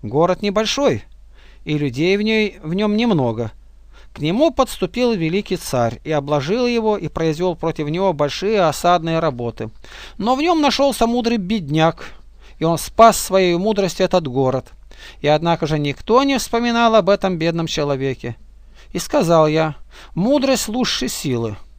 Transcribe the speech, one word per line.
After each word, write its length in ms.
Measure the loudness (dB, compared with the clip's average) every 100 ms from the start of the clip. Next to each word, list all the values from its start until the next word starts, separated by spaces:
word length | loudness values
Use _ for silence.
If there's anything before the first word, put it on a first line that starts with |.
Город 400 | -2 0 2 0
небольшой, 600 | -2 -2 -2 0 0 0 -6 -20 -20 -20 -20 -18 -4
и 120 | -2
людей 380 | -2 -2 0 0
в 60 |
ней, 380 | 0 0 0 -4
в 100 | -6
нем 220 | -2 0 0
немного. 560 | 2 2 0 -2 -6 -10 -20 -20 -20 -20 -20
К 60 | -6
нему 320 | -4 2 0
подступил 600 | 2 -2 -2 -6 -2 0
великий 460 | 0 -2 -2 -4 -6
царь, 420 | -4 -2 -2 -4 -4
и 60 |
обложил 540 | -4 -2 -2 0 -2 0
его, 320 | 0 0 -2
и 120 | -4
произвел 460 | -4 -2 0 -2 -2
против 340 | -4 -4 -4
него 240 | -2 -2
большие 480 | 0 -2 -2 -2 2
осадные 580 | 2 2 2 2 2 0
работы. 500 | -2 -2 -6 -6 -10 -10 -18 -18 -18 -6
Но 180 | -2 0
в 60 |
нем 200 | 2 2
нашелся 460 | 2 2 0 2 0
мудрый 300 | 2 0 -2
бедняк, 760 | 0 -4 0 2 2 0 -12 -18 -20 -20 -20 -4
и 40 |
он 160 | 0 0
спас 400 | -4 6 6 6
своей 360 | 0 2 2 2
мудростью 520 | 0 0 -2 0 0
этот 200 | 2 0
город. 440 | 0 0 0 -6 -20 -20 -20 -20 -4
И 60 | 2
однако 400 | 2 2 0 0
же 100 | 0
никто 460 | -2 -4 2 2
не 160 | 4 0
вспоминал 560 | -2 -2 0 2 4 4
об 120 | 4
этом 300 | 2 2 0
бедном 300 | -2 -2 -4
человеке. 680 | -2 -2 -2 -2 -4 -8 -12 -16 -20 -20 -20 -10
И 40 | -8
сказал 500 | -2 0 4 6 6
я: 280 | 4 0 -4 -16 -20 -10 -2
«Мудрость 520 | 2 2 2 0 -2
лучше 400 | -2 -2 -2 -4
силы». 480 | -4 -4 -2 -2 -6 -14